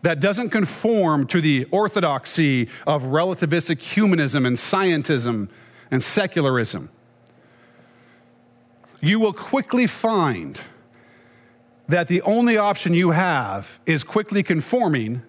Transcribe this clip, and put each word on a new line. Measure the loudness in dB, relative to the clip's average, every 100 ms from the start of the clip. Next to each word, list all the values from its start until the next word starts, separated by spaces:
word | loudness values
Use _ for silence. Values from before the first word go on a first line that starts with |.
that | 0 2
doesn't | 0 0 -2
conform | -2 -2 -2 0 2 2 2 2
to | 0
the | 2 0 0
orthodoxy | 0 0 0 0 -2 -6 0 2 2 -2 -4 -2
of | -2
relativistic | 0 0 0 -2 0 0 -2 -6
humanism | -2 0 4 4 2 2 0
and | 0
scientism | 0 2 2 0 0 -2 0 -2 -4 -10 -20 -20 -4
and | -2
secularism, | 0 0 0 0 0 0 -2 -6 -12 _ _ _ _ _ _ _ -20 _ -20 _ _ _ _ _ _ _ _ _ -20 -4
you | 0 2
will | 2
quickly | -2 -4 -2 0 0 0
find | 0 0 2 0 -2 -6 -14 -18 -20 _ _ _ _ _ _ _ _ _ _ -2
that | 0 2
the | 0
only | 2 2 2 2
option | 0 -2 0
you | 2 2
have | 2 2 0 -2 -8 -10 -14 -4
is | -4 -2
quickly | -4 -2 -2
conforming | 0 -2 0 0 0 0 -2 -8